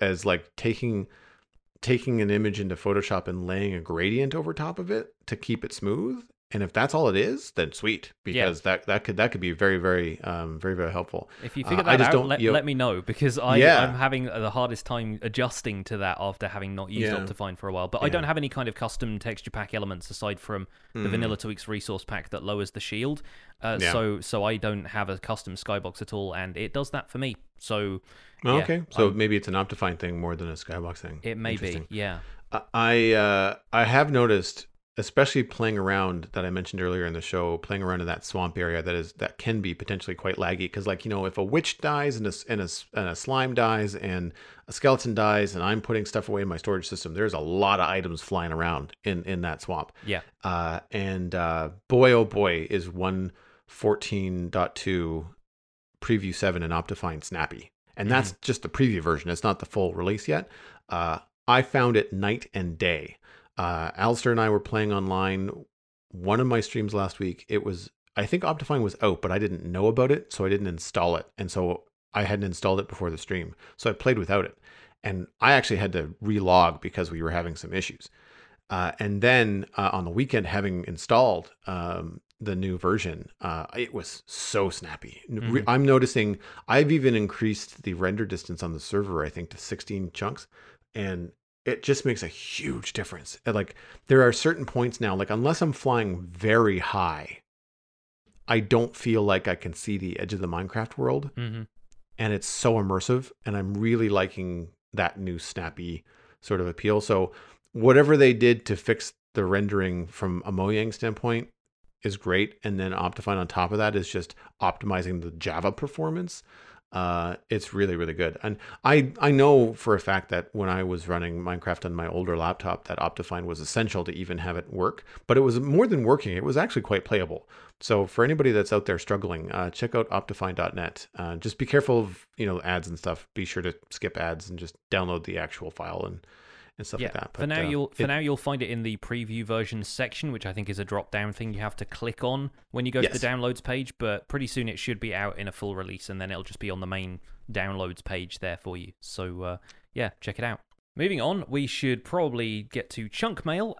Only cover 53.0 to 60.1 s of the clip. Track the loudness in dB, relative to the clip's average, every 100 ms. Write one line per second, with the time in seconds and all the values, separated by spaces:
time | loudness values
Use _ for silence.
53 | -2 -2 -4 -8 _ _ _ -2 0 0
54 | -2 -4 -2 -4 -2 -2 -2 -2 -2 0
55 | -2 -4 -8 -16 _ _ _ _ _ _
56 | 0 0 0 -2 0 0 0 -2 -2 -6
57 | -6 -6 -6 -4 -4 -6 -18 _ _ -4
58 | 2 2 2 -4 -4 -4 -4 2 2 2
59 | 0 0 -2 -2 0 -2 -2 0 0 0
60 | -2